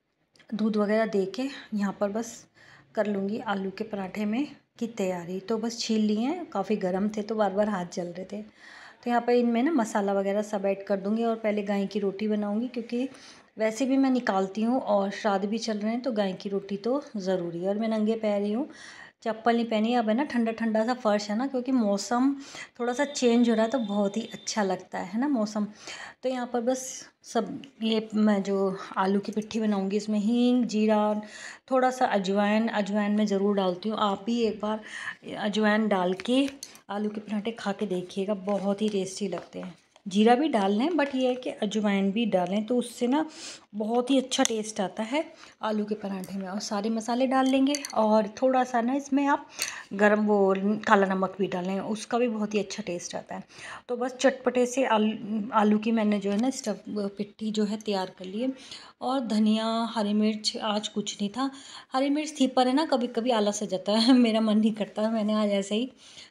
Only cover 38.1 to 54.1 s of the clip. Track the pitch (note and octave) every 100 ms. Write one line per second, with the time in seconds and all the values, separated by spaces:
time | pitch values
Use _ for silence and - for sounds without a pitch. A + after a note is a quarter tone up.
38.1 | - F#3+ G#3 F#3 G3+ G3 G3+ G#3+ G3+ F#3
39.1 | - G3 F3 - F3+ F3+ E3+ _ _ G3+
40.1 | F#3 G#3+ B3 D#4 B3 G3 G#3 C#4+ E4 C#4+
41.1 | C4 B3+ B3+ D4 - G#3+ G#3+ G#3 G3 G3
42.1 | G3 A#3 F#3 F3+ G3+ G#3+ B3 A#3+ - A#3+
43.1 | C#4+ D#4+ - - - - G#3 G#3+ A#3+ B3
44.1 | C4+ C4 - B3+ A3+ G#3+ - F3+ - A3
45.1 | C#4+ D#4+ - - - A3 A3 G#3 G#3+ G3+
46.1 | F#3+ F#3 G3 F#3 G3+ - G#3 G#3 A3+ A3
47.1 | A#3+ C4 C4 C4 C4+ C4+ D4 - - A3
48.1 | G#3+ G#3 - C4 B3+ B3 A#3+ A#3 C#4 C#4
49.1 | C4+ C#4 D4 - - - - - G3 G#3
50.1 | G#3+ G#3+ G#3 F#3+ G3 G3 G#3+ G#3+ G#3 F#3+
51.1 | F#3+ F#3 F#3 F#3+ F#3 F3+ G3 F#3+ G#3+ -
52.1 | A#3+ B3 G#3+ G#3 G#3+ G3 - G3+ F3 -
53.1 | - - F#3+ - - - - - A#3+ B3+